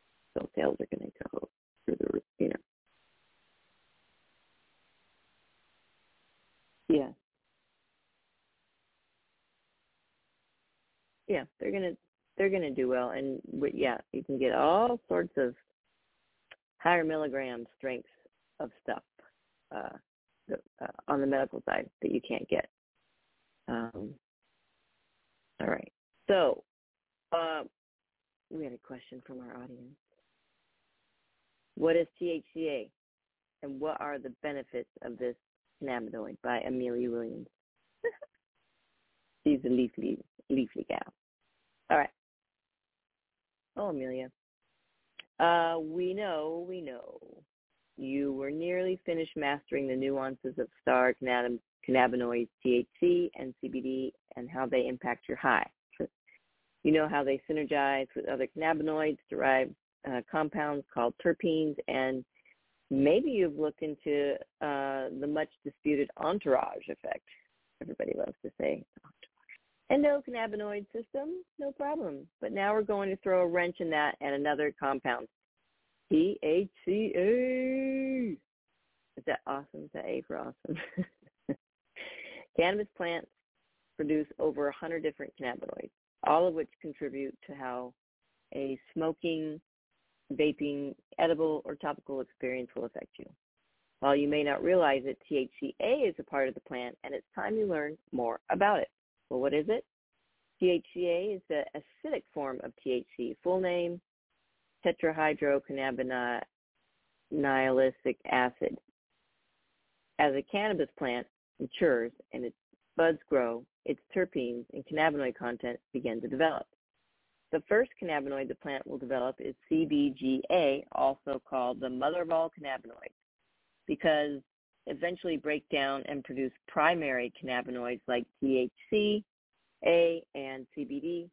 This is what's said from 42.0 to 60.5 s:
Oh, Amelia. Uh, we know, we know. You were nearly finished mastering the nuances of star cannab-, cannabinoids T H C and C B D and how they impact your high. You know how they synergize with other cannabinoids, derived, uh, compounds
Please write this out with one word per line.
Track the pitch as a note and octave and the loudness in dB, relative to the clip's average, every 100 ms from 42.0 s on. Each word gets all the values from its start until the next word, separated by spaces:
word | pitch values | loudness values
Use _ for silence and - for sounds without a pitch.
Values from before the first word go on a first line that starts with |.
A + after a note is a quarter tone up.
| C#3+ _ _ _ _ _ _ _ _ _ _ _ _ _ _ _ _ - | 2 _ _ _ _ _ _ _ _ _ _ _ _ _ _ _ _ -6
Oh, | G3+ | -4
Amelia. | D3 C3 B2+ B2+ _ _ _ _ _ _ _ _ - - - | -2 -4 -6 -8 _ _ _ _ _ _ _ _ -20 -8 2
Uh, | E3+ E3+ E3 E3 | 4 6 4 0
we | D#3 E3 F3+ | -2 -2 -2
know, | F#3+ G3+ D#3+ D#3 E3 F3 | 0 -2 -2 -2 -4 -6
we | F#3 | -8
know. | D3 A#2+ - - - - - _ _ _ _ - | -8 -10 -12 -16 -20 -20 -20 _ _ _ _ -10
You | C3+ C#3 C#3+ | -4 -2 0
were | C3+ C#3 | -2 -4
nearly | D#3 E3+ F3+ F#3 F#3 - | -4 -2 0 0 -2 -2
finished | E3 D#3+ D#3 | -2 -2 -2
mastering | C#3+ C#3+ - C#3 C3+ | -2 -2 -2 -2 0
the | C3 | 0
nuances | C3+ C3+ C3 C3 C3 B2+ | 0 0 -2 -6 -6 -4
of | A#2 _ | -6 _
star | - B2+ B2+ | 4 6 6
cannab-, | - B2+ B2 B2 A#2+ _ _ - | 4 2 2 2 -2 _ _ 2
cannabinoids | C3 B2+ B2+ A#2+ A#2+ A#2 _ | 4 6 4 0 0 -2 _
T | B2+ B2 | 2 4
H | B2 - | 2 2
C | F3 F3 F3 | 4 4 2
and | - C3 - | -4 -12 -8
C | C3+ | -6
B | C3 | -4
D | C3 C3 C3 - - - | -4 -4 -4 -8 -16 -12
and | B2 | -8
how | C3 C3 | -4 0
they | C3 B2 | 2 2
impact | B2+ B2+ A#2+ - | -2 -4 -4 -4
your | - | 0
high. | C#3 A2 - _ _ - - _ _ _ _ _ _ _ | 2 2 2 _ _ -8 -8 _ _ _ _ _ _ _
You | D3 | 4
know | D#3 D3+ | 4 4
how | D3+ | 2
they | C3+ C3+ - | 2 0 -2
synergize | D#3 C#3+ D3 C#3 C3+ C3+ - | -2 0 2 2 2 -2 -6
with | - | -4
other | B2+ C3 D#3+ | -2 -2 0
cannabinoids, | D#3+ D#3 D#3 D#3 D#3 D3 - | 0 2 0 0 0 -2 -4
derived, | - C3+ C3 C3 - _ _ C#3 | 0 4 4 2 -6 _ _ -6
uh, | B2+ - | -6 -2
compounds | D#3 D#3 | -2 -2